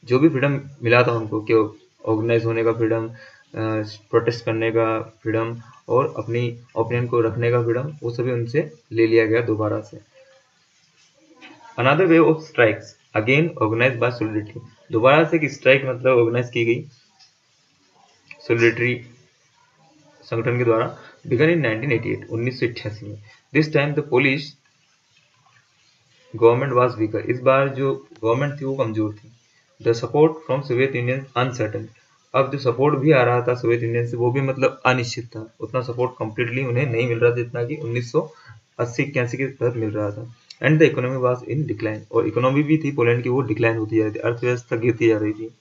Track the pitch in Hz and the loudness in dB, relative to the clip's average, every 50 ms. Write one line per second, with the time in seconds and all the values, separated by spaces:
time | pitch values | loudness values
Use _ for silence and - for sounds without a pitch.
0 | - - 120 131 147 165 135 131 127 143 143 123 - - - - - 113 117 123 | -2 0 0 4 4 4 2 2 0 0 0 -2 -6 -10 -16 -6 0 4 6 6
1 | 123 120 117 113 110 107 113 110 107 - 117 110 110 107 - - _ _ _ _ | 6 4 0 -2 -4 -4 -6 -6 -2 2 4 4 4 2 -4 -14 _ _ _ _
2 | _ - 113 107 110 113 117 117 110 113 113 113 113 113 113 117 117 110 113 113 | _ -2 -2 -2 0 0 0 0 0 0 -2 0 0 0 0 0 0 0 0 -2
3 | 113 113 117 - - - - _ _ _ - 107 110 110 110 107 104 104 - - | -4 -6 -10 -14 -20 -20 -20 _ _ _ -8 -6 -4 -4 -2 -4 -6 -6 -10 -18
4 | _ _ - 117 113 117 117 - - - 110 113 113 113 110 117 113 110 110 110 | _ _ 0 0 0 0 -4 -4 -6 -4 -4 -2 -2 0 0 0 0 0 0 -4
5 | - - - _ _ 113 110 113 117 117 117 117 113 - - - _ - 110 123 | -6 -8 -18 _ _ -4 -2 -2 -2 -4 -6 -10 -14 -18 -20 -20 _ 0 0 2
6 | 139 - - - 113 110 113 120 123 120 117 - - _ _ - 117 - 120 120 | 2 0 -4 -8 -8 -6 -4 -4 -4 -4 -6 -10 -18 _ _ -4 -4 -2 -2 -2
7 | 120 120 123 120 113 113 104 123 120 117 120 123 117 117 117 120 135 151 151 - | -2 0 0 0 0 0 0 0 0 0 2 0 0 0 -2 -2 -2 -6 -10 -8
8 | - 117 120 - 120 127 127 120 117 117 - 147 175 - - - _ _ 110 110 | -10 -8 -6 -4 -4 -4 -2 -4 -4 -2 -2 -2 -2 -2 -8 -20 _ _ 0 2
9 | 113 110 113 113 110 107 110 120 120 - 110 104 110 107 107 107 107 - - - | 2 4 6 4 4 4 2 0 0 0 -2 -2 0 -2 -2 -4 -6 -10 -18 -20
10 | - _ _ - - _ _ _ _ _ _ _ _ _ _ _ _ _ _ _ | -20 _ _ -20 -20 _ _ _ _ _ _ _ _ _ _ _ _ _ _ _
11 | _ _ _ _ _ _ - _ - - - - - - - - 120 131 147 156 | _ _ _ _ _ _ -20 _ -20 -20 -20 -20 -20 -18 -6 0 2 4 4 4
12 | 190 170 165 160 160 143 160 156 - - - - 120 110 104 - - - - _ | 4 6 6 6 6 6 4 0 -2 -10 0 2 4 4 2 0 -8 -18 -20 _
13 | _ _ _ 107 107 113 131 143 160 170 - - 113 104 110 113 120 131 120 117 | _ _ _ -4 0 2 2 2 2 0 0 -2 -2 -2 0 2 2 0 0 0
14 | 120 123 120 - 110 110 104 107 107 - - 117 - - _ _ _ _ - 113 | -2 -2 -2 -2 -6 -4 -4 -4 -6 -6 -14 -18 -20 -20 _ _ _ _ -4 2
15 | 110 127 143 156 165 156 170 165 151 135 - - - 139 135 139 135 131 127 123 | 4 6 6 6 4 2 2 0 0 -2 -6 -4 -2 0 0 0 -2 -4 -8 -2
16 | 123 131 131 123 120 113 117 123 123 120 - 120 117 113 120 139 156 - _ _ | 0 2 4 4 2 2 0 -2 -4 -4 -4 -4 0 0 -2 -2 -4 -14 _ _
17 | _ _ _ _ - _ _ _ _ _ _ _ _ _ _ _ _ _ _ _ | _ _ _ _ -20 _ _ _ _ _ _ _ _ _ _ _ _ _ _ _
18 | _ _ _ _ _ _ - _ - - 120 117 117 117 113 113 120 123 123 120 | _ _ _ _ _ _ -20 _ -4 -4 0 4 4 2 2 2 -2 -2 -4 -4
19 | - - - _ _ _ _ _ _ _ _ _ _ _ _ _ _ _ _ _ | -8 -18 -20 _ _ _ _ _ _ _ _ _ _ _ _ _ _ _ _ _
20 | _ _ _ _ - - - 117 117 120 120 123 123 117 110 113 117 - - - | _ _ _ _ -14 -8 -6 -4 -2 -2 -2 0 2 2 2 2 2 -2 -6 -14
21 | - - - _ _ - 123 117 151 160 175 170 143 117 110 110 113 147 127 113 | -20 -20 -20 _ _ -4 0 2 4 4 2 2 0 0 -2 -2 -2 -2 -2 -2
22 | 113 104 104 101 - - - 113 120 127 127 - - 117 - - - 107 101 - | -2 -4 -6 -6 -8 -8 -6 -4 -4 -4 -4 -2 -4 -4 -4 -6 -10 -10 -10 -10
23 | - 104 107 - - - - _ _ _ - 139 156 147 - 147 139 147 147 151 | -14 -14 -14 -16 -18 -20 -20 _ _ _ 0 0 0 2 2 0 0 0 -2 -4
24 | 147 - 123 123 139 139 131 151 156 - - _ _ _ _ _ _ _ _ _ | -4 0 0 2 2 2 0 -2 -6 -10 -16 _ _ _ _ _ _ _ _ _
25 | _ _ _ _ _ _ _ _ _ _ _ _ _ _ _ _ _ _ _ _ | _ _ _ _ _ _ _ _ _ _ _ _ _ _ _ _ _ _ _ _
26 | _ _ _ _ _ _ - 110 113 113 120 123 139 139 127 123 123 123 117 107 | _ _ _ _ _ _ -4 6 6 6 6 6 0 0 2 2 2 2 2 0
27 | 110 107 107 104 - - 123 123 123 131 131 135 139 135 135 131 135 135 135 - | -4 -2 -2 -4 -4 -4 -4 0 2 4 4 4 4 0 -2 -2 -2 -2 -2 -4
28 | - _ - - - 110 117 127 143 147 139 147 143 131 135 135 131 110 107 107 | -8 _ -18 -6 -2 0 0 0 0 -4 -6 -6 -6 -6 -2 -2 -2 -2 0 -2
29 | 107 104 104 - - - - _ _ _ _ _ _ _ _ _ - 117 117 117 | -2 -2 -4 -8 -18 -20 -20 _ _ _ _ _ _ _ _ _ -2 -2 0 0
30 | - 117 - 143 156 160 160 - - - 131 139 139 - 123 120 131 135 135 123 | -2 -2 4 4 4 4 4 -2 -4 -4 -4 -4 -2 -2 0 0 0 0 0 -2
31 | 120 120 131 135 139 - - 123 123 131 120 - 113 107 107 120 110 - - _ | -2 -2 -2 -4 -4 -6 -2 -2 -2 -2 -2 -4 -4 -4 -4 -8 -10 -12 -18 _
32 | _ _ _ _ _ _ - 127 135 131 143 139 127 127 117 120 135 147 151 135 | _ _ _ _ _ _ 0 0 0 0 -2 -2 -2 -2 0 2 2 2 2 2
33 | 127 151 156 131 123 120 123 123 120 123 123 120 - 117 117 120 117 117 117 120 | 4 4 6 6 6 4 2 2 2 0 -2 -2 0 0 0 0 0 -2 -2 -2
34 | 120 120 117 117 117 123 120 139 135 135 131 127 131 127 127 - - 127 127 131 | -2 -4 -4 0 0 0 0 0 -2 -2 -2 0 0 0 0 0 2 2 2 2
35 | 120 120 - - 117 117 - 110 110 113 _ _ 120 110 120 127 123 123 - 123 | 0 -4 -6 -10 -12 -12 -14 -14 -14 -14 _ _ -14 -6 -4 -4 -4 -4 -4 -4
36 | 127 123 - - 113 110 110 120 123 117 117 131 135 127 120 123 123 120 117 117 | -4 -4 -4 -6 -8 -8 -4 -4 -4 -4 -2 -4 -4 -2 0 0 0 0 0 -2
37 | 123 127 117 113 120 120 117 120 117 117 - 120 120 120 151 151 120 113 117 123 | 0 0 0 2 2 2 2 2 -4 -6 -4 -6 -6 -4 -6 -8 -8 -6 -6 -6
38 | 120 - - 151 170 - - - - - - - _ _ _ - 117 117 - - | -6 -2 -2 -2 -2 -2 -10 -20 -20 -20 -20 -20 _ _ _ -6 -6 -6 -2 -4
39 | 143 151 143 135 123 120 - 127 139 131 - - 120 120 120 120 110 107 104 107 | -4 -2 0 -2 -2 -2 -2 -4 -6 -6 -4 -2 -2 -2 -2 -2 -4 -4 -4 -4
40 | 107 101 104 - 117 - - _ _ _ - _ - 131 156 156 165 135 117 - | -4 -4 -6 -8 -12 -16 -18 _ _ _ -16 _ 0 2 4 6 4 4 4 0
41 | 123 127 131 131 123 123 127 127 - - 117 147 156 - 110 104 110 110 107 107 | -4 -2 -4 0 0 0 0 0 -4 -6 -4 -4 -2 -4 -4 -4 -4 -6 -6 -6
42 | 104 - - 113 120 107 101 120 123 131 135 143 151 143 156 156 151 139 135 139 | -10 -2 0 0 0 2 0 0 0 2 2 2 2 2 2 0 0 -2 0 2
43 | 120 117 120 120 123 127 123 135 131 110 107 101 113 117 113 113 110 107 113 110 | 2 2 2 2 0 0 0 0 0 -2 -2 0 2 0 2 0 -4 0 0 0
44 | 107 107 104 - - 113 120 120 - 123 123 120 - _ 127 117 110 127 110 - | 0 0 -2 -4 -4 -4 -4 -2 -2 -2 -2 -2 -4 _ -6 -2 0 0 0 2
45 | 120 113 110 104 107 107 107 107 113 113 - _ | 2 2 2 2 0 -4 -4 -6 -10 -14 -14 _